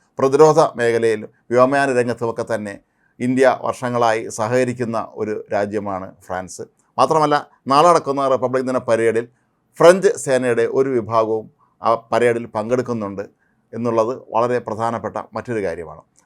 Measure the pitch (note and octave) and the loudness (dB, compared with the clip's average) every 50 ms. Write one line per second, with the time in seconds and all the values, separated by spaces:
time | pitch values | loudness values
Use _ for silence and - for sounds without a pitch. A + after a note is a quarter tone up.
0 | _ _ _ - D3 C3+ C3+ D3 D#3 D#3 D3+ D#3+ D3+ - - A#2+ A#2+ A#2 A#2 A2+ | _ _ _ 0 0 2 6 6 6 6 6 4 2 0 0 -2 -2 0 0 2
1 | A2+ A2+ A2 G#2+ G#2+ - _ _ _ _ A#2 B2 B2+ C3 C#3+ C#3 C#3+ C#3 B2+ B2 | 0 0 0 -2 -6 -14 _ _ _ _ 2 2 2 4 2 0 0 0 0 0
2 | A#2+ B2 A#2 - A#2+ A2+ A2+ A#2+ A2+ A2+ A#2 G#2+ G#2 G2+ G2 - _ _ _ _ | 0 -2 -4 -4 -6 -6 -6 -8 -6 -6 -6 -6 -6 -10 -12 -14 _ _ _ _
3 | _ _ _ _ A#2+ B2+ C3 B2+ C3 B2+ A2 - - A#2+ A2+ - C3 A#2+ B2 A#2+ | _ _ _ _ -4 -2 2 4 4 4 4 2 -4 -6 -6 -4 -6 -4 -2 0
4 | A#2+ A2+ A2 A2+ A2+ G#2 - - A2 A2 B2 B2+ B2+ B2 A#2+ B2+ B2 A2 A2+ A2 | 2 2 0 0 -4 -8 -6 -6 -4 -2 0 0 0 0 -2 -4 -6 -4 -4 -6
5 | F2+ - - - A2 G#2 G#2 - - - A2 G2+ G#2 G#2 G2+ G#2+ G2+ G2+ F#2+ F#2 | -8 -8 -8 -8 -6 -6 -6 -8 -8 -6 -4 -4 -2 -2 -4 -6 -6 -6 -8 -8
6 | F#2+ G2 - _ - - F#2 F2+ F#2 E2+ - - - - _ _ _ _ _ A2+ | -10 -12 -18 _ -12 -10 -10 -8 -8 -12 -14 -16 -16 -18 _ _ _ _ _ 0
7 | B2+ D3 D#3 D#3+ D3+ D3 D3 D3 - - _ _ _ A#2+ C3+ C#3+ D#3+ F3 E3+ D#3+ | 0 2 4 2 2 2 0 0 -2 -6 _ _ _ 2 4 6 6 6 4 4
8 | - C3+ C#3 C#3 C#3 C3+ C3 A#2 B2+ B2+ B2+ C3 B2+ B2+ B2+ B2 B2 A#2+ A2+ A2 | 2 -2 -2 -2 0 0 0 0 0 -2 -2 -2 -2 -2 -4 -4 0 0 0 2
9 | A2+ A2+ G#2+ A2+ A#2 - _ _ _ _ _ _ _ _ _ - D#3+ E3+ F#3 F#3+ | 2 2 2 0 -4 -4 _ _ _ _ _ _ _ _ _ 6 8 8 8 6
10 | E3+ E3+ D3+ C3 - D3 C3 B2+ B2+ B2 A#2 A#2 A#2 - - - C3+ C#3 C3 A#2+ | 2 0 -2 -2 -2 0 0 0 2 0 0 0 0 0 0 0 0 0 0 -2
11 | G#2+ G#2 A2+ A2+ A2+ A2 A2 A2 A2 - _ _ _ _ _ _ - A2 A#2 - | -2 0 0 0 0 0 -2 -4 -6 -10 _ _ _ _ _ _ 0 0 0 0
12 | - _ A#2 A2+ A#2+ A#2+ A#2 A#2 A#2+ A#2 - - A#2+ A2+ B2 B2+ A#2+ B2 A#2+ A#2 | -2 _ 0 2 2 2 2 0 -6 -6 -6 -6 -2 -2 -2 -2 -2 -4 -6 -6
13 | G#2 G2 G2+ F#2+ G#2 - _ _ _ _ _ _ _ _ - A2+ A#2 A#2+ A2+ A2+ | -6 -8 -8 -10 -12 -14 _ _ _ _ _ _ _ _ -10 -6 -4 0 0 0
14 | A2 A#2 A#2+ - - - - A2 A#2+ A#2+ B2 A#2+ A#2 - G#2+ G#2 A2+ A#2 A#2 G#2+ | 0 0 -2 -8 -10 -4 -2 0 0 0 0 -2 -4 -6 -6 -4 -4 -4 -4 -4
15 | G2+ G#2 - G#2 - - - A2+ - - A#2 A2 F#2+ F2 E2 E2+ E2 D#2 D#2 D#2+ | -8 -8 -8 -8 -12 -10 -12 -12 -8 -6 -6 -4 -4 -4 -6 -8 -12 -16 -16 -20
16 | _ _ _ _ _ | _ _ _ _ _